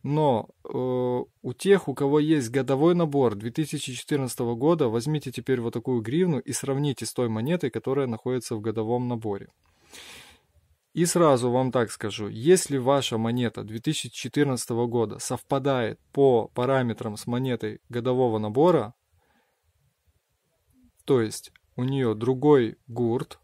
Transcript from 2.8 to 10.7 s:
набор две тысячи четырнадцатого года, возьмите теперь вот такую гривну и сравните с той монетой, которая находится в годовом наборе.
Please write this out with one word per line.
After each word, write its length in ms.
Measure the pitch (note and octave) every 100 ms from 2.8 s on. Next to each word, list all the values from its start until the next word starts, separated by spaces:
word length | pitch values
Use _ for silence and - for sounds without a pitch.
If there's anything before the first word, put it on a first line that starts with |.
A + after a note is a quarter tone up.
| D#3+ F3
набор 400 | E3 C#3+ B2 G2+
две 160 | A2+
тысячи 400 | C#3 D3+ D3 -
четырнадцатого 640 | B2 - D3 B2+ - A#2+ A#2
года, 320 | C#3+ E3+ B2+
возьмите 460 | A2+ C3 D3+ C#3
теперь 260 | - - B2+
вот 140 | A#2
такую 260 | A#2 B2+ B2
гривну 400 | G#2+ D3+ F#3 C3+
и 140 | -
сравните 520 | - C3+ C3+ D3 B2+ A2
с 60 |
той 160 | - A#2+
монетой, 440 | A2 B2+ F3 C#3
которая 360 | A2+ C3 C#3 C3
находится 480 | A2 B2 B2+ - A2+
в 60 |
годовом 480 | A2 A2 A2 B2 B2
наборе. 400 | A#2+ A2 G2 - _ _ _ _ - - - - _ _ _ _